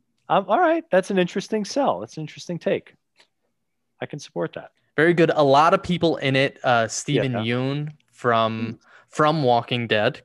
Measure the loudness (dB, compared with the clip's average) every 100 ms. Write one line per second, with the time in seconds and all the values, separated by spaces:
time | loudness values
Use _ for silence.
0 | _ _ -2 -2 2 2 2 0 0 0
1 | 2 0 0 -4 -6 -6 -4 -2 0 -2
2 | -8 -12 -14 -14 -12 -6 -4 -4 -6 _
3 | _ _ _ _ _ _ _ _ _ _
4 | -14 -12 -12 -8 -8 -10 -18 _ _ 2
5 | 2 4 2 4 4 6 6 2 0 0
6 | 0 0 -2 0 0 -2 0 0 0 -6
7 | -2 -2 0 -2 -2 -4 -4 -6 -8 -14
8 | _ _ 0 2 0 -2 -8 -10 _ -20
9 | _ 0 0 2 2 0 0 -6 -2 0
10 | 0 -2